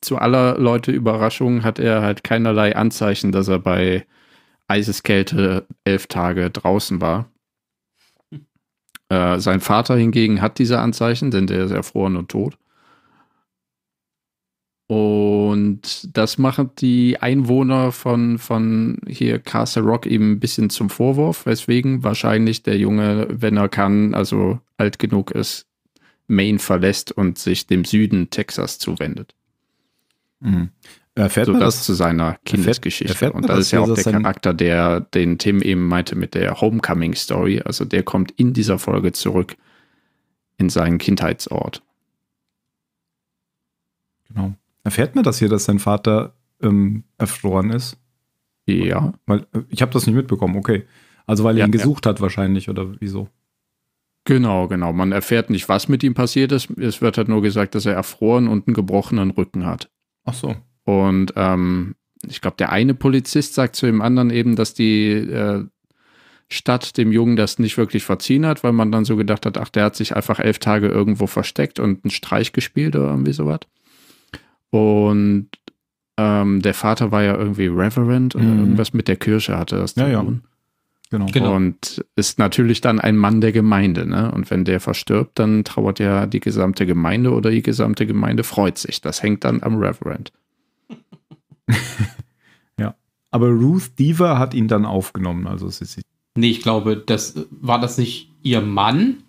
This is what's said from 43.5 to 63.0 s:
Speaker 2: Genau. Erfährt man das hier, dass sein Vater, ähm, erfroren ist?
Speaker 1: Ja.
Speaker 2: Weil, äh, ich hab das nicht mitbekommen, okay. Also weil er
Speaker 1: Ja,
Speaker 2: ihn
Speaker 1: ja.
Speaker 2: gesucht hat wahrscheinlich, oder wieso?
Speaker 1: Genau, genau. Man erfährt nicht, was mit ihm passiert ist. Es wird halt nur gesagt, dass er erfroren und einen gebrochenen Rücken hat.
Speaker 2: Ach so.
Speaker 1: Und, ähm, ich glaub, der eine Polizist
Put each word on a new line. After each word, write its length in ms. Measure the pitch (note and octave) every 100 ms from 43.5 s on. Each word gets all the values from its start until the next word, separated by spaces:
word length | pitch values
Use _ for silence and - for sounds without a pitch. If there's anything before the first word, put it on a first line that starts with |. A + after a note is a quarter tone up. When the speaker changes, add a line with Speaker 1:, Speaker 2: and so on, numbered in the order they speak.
| _ _ _ _ _ _ _ _
Speaker 2:
Genau. 260 | A2 G2 G2 _ _
Erfährt 320 | - - B2+ C#4
man 80 |
das 160 | G3 A2
hier, 100 | G#2+
dass 160 | G#2 -
sein 140 | G2+
Vater, 540 | G2+ G#2 A2+ G#2+ A2+ _ _ _
ähm, 440 | A2 G2+ G2 G#2+ - _
erfroren 540 | G#2+ - G#2 F#2+ G2
ist? 260 | A#2 B2 - _ _ _ _ _ _ -
Speaker 1:
Ja. 460 | F#2+ F2+ F2+ - - -
Speaker 2:
Weil, 140 | G2+ -
äh, 80 | A2+ A#2
ich 120 | -
hab 100 | B2+
das 140 | B2+ A#2
nicht 100 | A#2
mitbekommen, 420 | C3 G2 F#2 F#2+
okay. 260 | G2 G#2 - _ _ _ -
Also 180 | G#2+
weil 120 | A2 A2
er 40 |
Speaker 1:
Ja, 60 | G#2
Speaker 2:
ihn 60 |
Speaker 1:
ja. 60 | A2+
Speaker 2:
gesucht 280 | B2+ C#3+ -
hat 140 | G2
wahrscheinlich, 480 | G2 F#2+ F#2+ F#2+ F#2
oder 300 | F#2 F#2+ G2+
wieso? 300 | G#2 G2 G2+ _ _ _ _ _ _ _ _ _ -
Speaker 1:
Genau, 420 | C3 A#2+ F#2+ F#2
genau. 240 | F#2 F2
Man 200 | E2+ F#2+
erfährt 380 | F#2+ - A#2 A2
nicht, 200 | G2 -
was 180 | G2 -
mit 160 | C3+
ihm 100 | C3+
passiert 380 | A#2+ B2 - C3
ist. 180 | C3+ -
Es 300 | - A#2+ -
wird 160 | A#2 G#2+
halt 120 | G#2+
nur 120 | A2
gesagt, 320 | G#2 G2+ G2
dass 120 | G#2+ G2+
er 80 |
erfroren 540 | F#2 F#2+ - A2 A#2+ A#2+
und 200 | G#2+ G2
einen 60 | A2+
gebrochenen 560 | G2 G2 G2+ A2+ F#2+
Rücken 340 | F#2+ F#2 F#2+ F2
hat. 240 | F2 - _ _ _ -
Speaker 2:
Ach 80 |
so. 220 | A#2+ C#3 A2 - _
Speaker 1:
Und, 500 | - G2 G2 F#2+ F#2+ -
ähm, 600 | F#2+ F#2 F2+ F#2 F2+ - _ _ -
ich 140 | -
glaub, 160 | - -
der 140 | -
eine 220 | F#2 B2+
Polizist 640 | C3